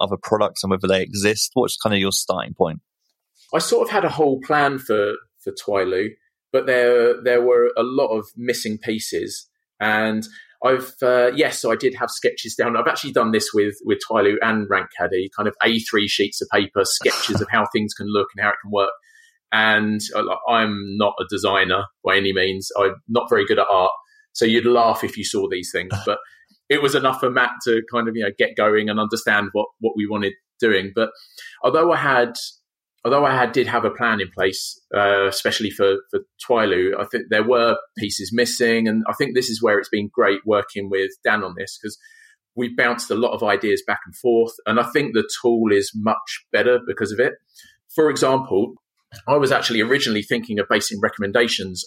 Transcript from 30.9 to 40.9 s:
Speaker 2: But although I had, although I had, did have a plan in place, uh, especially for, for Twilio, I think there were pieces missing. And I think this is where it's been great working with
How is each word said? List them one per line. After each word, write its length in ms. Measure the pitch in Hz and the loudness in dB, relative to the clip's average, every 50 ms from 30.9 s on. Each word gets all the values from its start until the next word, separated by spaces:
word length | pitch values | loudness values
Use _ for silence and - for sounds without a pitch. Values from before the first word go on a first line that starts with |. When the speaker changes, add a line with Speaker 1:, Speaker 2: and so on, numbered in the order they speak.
| 95 | -2
Speaker 2:
But 140 | 117 113 - - - - _ - - - - - - - | -4 -4 -4 -6 -14 -20 _ -20 -20 -20 -20 -10 -2 -2
although 280 | 123 127 160 170 170 | 0 2 2 2 2
I 60 | 160 | 2
had, 380 | 143 143 143 131 123 120 117 117 - - - - _ _ _ _ _ _ _ _ _ - | 2 2 2 2 2 2 0 -2 -10 -12 -12 -14 _ _ _ _ _ _ _ _ _ -2
although 220 | 120 135 143 143 | 0 2 2 2
I 100 | 135 131 | 2 2
had, 160 | 127 123 117 | 2 0 0
did 160 | - 131 120 | 2 0 0
have 160 | 113 120 117 110 | 2 0 0 0
a 60 | 104 | 0
plan 320 | - - 120 117 110 104 | -2 0 -2 0 0 0
in 80 | 95 90 - | -4 -6 -4
place, 460 | - 92 98 95 - - - - _ _ - - | -2 0 0 0 -2 -10 -12 -14 _ _ -4 0
uh, 300 | 101 101 101 101 98 98 | 2 2 4 4 4 2
especially 420 | 95 95 - - 110 - - 110 101 | 0 0 0 -2 -2 -2 -2 -4 -4
for, 280 | 98 - 101 98 98 98 - - | 0 2 2 2 2 0 -2 -4
for 100 | - 98 - _ _ - - | -6 -6 -6 _ _ -10 -2
Twilio, 500 | - 123 113 110 101 92 90 92 95 98 | 0 2 2 4 2 2 2 2 0 0
I 60 | - 101 | -2 -4
think 220 | - - 113 - - | -4 -4 -6 -4 0
there 140 | 110 107 107 | 0 0 2
were 320 | 117 127 117 117 117 117 - - _ - | 4 4 4 4 2 0 0 -4 _ -10
pieces 340 | - 110 104 - - 101 95 | -8 -8 -6 -6 -6 -8 -4
missing. 560 | 113 120 120 120 - - 123 117 113 113 113 | 0 0 0 0 0 0 2 2 2 2 2
And 160 | 110 107 110 110 - | 2 2 0 0 -2
I 20 | |
think 240 | 107 - 156 131 113 | -2 -2 -2 0 0
this 140 | 127 123 120 | 0 0 0
is 120 | 110 107 | -2 0
where 180 | 113 110 104 101 | 2 2 2 2
it's 100 | 95 - | 0 0
been 200 | - 104 104 101 - | -2 -4 -4 -4 -2
great 260 | 120 110 98 101 95 - | 0 2 2 0 -2 0
working 440 | 107 107 101 101 - - 101 98 | 0 0 0 0 -4 -8 -10 -6
with 220 | 98 | -4